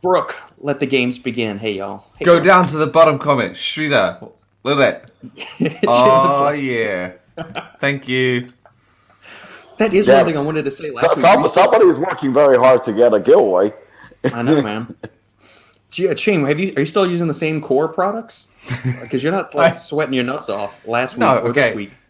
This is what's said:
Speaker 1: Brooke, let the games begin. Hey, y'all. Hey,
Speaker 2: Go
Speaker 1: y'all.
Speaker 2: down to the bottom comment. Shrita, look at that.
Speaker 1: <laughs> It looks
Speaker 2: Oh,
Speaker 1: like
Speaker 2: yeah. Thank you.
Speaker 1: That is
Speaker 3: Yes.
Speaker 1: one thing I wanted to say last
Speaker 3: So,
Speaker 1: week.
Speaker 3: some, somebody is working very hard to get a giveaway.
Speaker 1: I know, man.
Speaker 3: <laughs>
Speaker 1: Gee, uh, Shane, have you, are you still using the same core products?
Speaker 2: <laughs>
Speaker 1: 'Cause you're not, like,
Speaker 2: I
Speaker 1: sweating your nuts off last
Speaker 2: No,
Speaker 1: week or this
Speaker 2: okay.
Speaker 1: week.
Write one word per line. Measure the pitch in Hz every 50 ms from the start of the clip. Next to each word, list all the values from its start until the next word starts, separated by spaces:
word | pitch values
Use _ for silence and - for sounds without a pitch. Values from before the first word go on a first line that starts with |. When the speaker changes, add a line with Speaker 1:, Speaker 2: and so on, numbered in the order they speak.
Speaker 1:
Brooke, | - 180 185 165 - - - - - - _
let | _ - 143 143 139
the | 143
games | 127 135 131 123 123 123 -
begin. | - 131 113 123 113 110 101 98
Hey, | 110 110 101
y'all. | 95 98 101 101 101 _ _ _
Hey, | - 160
Speaker 2:
Go | 175 170
Speaker 1:
y'all. | 165 151
Speaker 2:
down | 185 190 180 180
to | 135 147
the | 156 156
bottom | 143 127 160 165 160 151 139
comment. | - 143 143 127 110 87 90
Shrita, | - - - - 151 156 151 143 120 98 87 87 - - - _ _ _ _ _ _ _
look | 127 143 139
at | 135 107 - - -
that. | - _ _ -
Speaker 1:
<laughs> | 127 _ - - - - -
It | - 160 -
looks | - -
Speaker 2:
Oh, | 120 120 123 123 131 131 131 135 135 139 139 139
Speaker 1:
like | 143 147 147
Speaker 2:
yeah. | 139 131 123 117 113 104 98 90 90 90 90 - _ _ _ - 160 - - - - - _ _
Thank | - 139 139 135 - 123
you. | 127 127 127 127 123 120 120 123 _ _ _ _ _ _ _ _ _ _ _ _ _ _ _ - - - - - - - - _ -
Speaker 1:
That | - 220 220 175
is | 190 208
Speaker 3:
Yes. | - 131 135 135
Speaker 1:
one | 175 160
thing |
I | 147 143
wanted | 151 156 156 147
to | 139
say | 139 - 160 151
last | 131 117 -
Speaker 3:
So, | 165 -
Speaker 1:
week. | 139 135
Speaker 3:
some, | 170 208 - - 160
somebody | - 175 190 220 - - 220
is | 180 156 131
working | 160 185 170 - - 139 123
very | 139 147 139 131
hard | 120 123 131 131 120 -
to | 120 104
get | 101 120 120 110
a | 104
giveaway. | 90 - 143 220 - 101 92 90 98 110 - - - _ _ _ - - _ _ -
Speaker 1:
I | 139 127 117 120
know, | 131 156 147
man. | 131 107 104 110 120 120 117 _ - - _ _ _ _ _ _ _
Speaker 3:
<laughs> | _ - _ _ _ _ _ _ _
Speaker 1:
Gee, | - - 180 185
uh, | 156
Shane, | - - 220 202 165 143
have | 135 151 151
you, | 190 190 -
are | 135
you | 143
still | 151 - 208 196 180
using | 175 170 175
the | 160 151
same | - 170 156 160 156
core | 143 - 131 135 156
products? | 156 - - 180 196 208 226 226 226 - - - _ _
Speaker 2:
<laughs> | _ - - 123 123 - 131 123 127 127 110
Speaker 1:
'Cause | - 127 127
you're | 151
not, | 180 196 170 - -
like, | 147 165 170 170
Speaker 2:
I |
Speaker 1:
sweating | - - - 151 147 156 127 135
your | 127 123
nuts | 123 135 151 - -
off | 98 104 104 101 - _ _
last | 110 113 120 127 131 -
Speaker 2:
No, | 120 233 165 131
Speaker 1:
week | 113 92
or | 117 120
this | 139 135
Speaker 2:
okay. | 117 104
Speaker 1:
week. | 107 101 101 - _ _ _